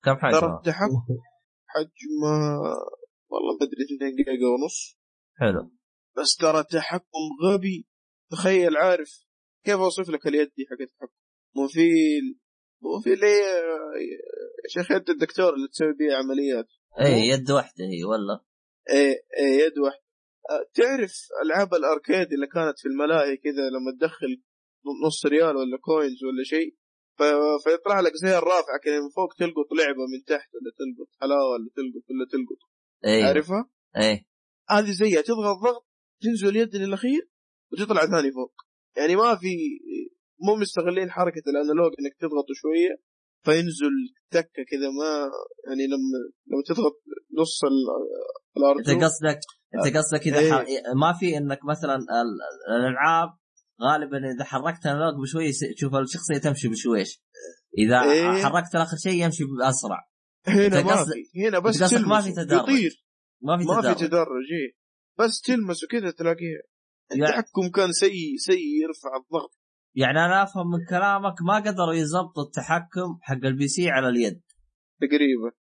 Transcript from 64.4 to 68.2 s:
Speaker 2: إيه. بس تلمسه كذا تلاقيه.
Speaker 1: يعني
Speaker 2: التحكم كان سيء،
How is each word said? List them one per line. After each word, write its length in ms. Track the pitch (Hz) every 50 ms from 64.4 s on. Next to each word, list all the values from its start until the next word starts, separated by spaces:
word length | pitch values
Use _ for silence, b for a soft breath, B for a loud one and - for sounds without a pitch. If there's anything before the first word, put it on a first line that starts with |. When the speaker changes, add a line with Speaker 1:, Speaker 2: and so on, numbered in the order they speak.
| 131 143 165 170
Speaker 2:
إيه. 120 | 139 120 _ _ _ _ _ _ _ _ _ -
بس 220 | 226 226 226 -
تلمسه 460 | - - 254 240 214 185 170 - - -
كذا 200 | 233 233 202 180
تلاقيه. 500 | 160 - 165 165 165 170 175 165 156 - - _ _ _ _ _ _ _ _ _
Speaker 1:
يعني 120 | - 135
Speaker 2:
التحكم 480 | 151 196 - 240 220 _ _ 190 185 180 175
كان 180 | 202 190 180
سيء، 440 | 170 - 196 196 196 180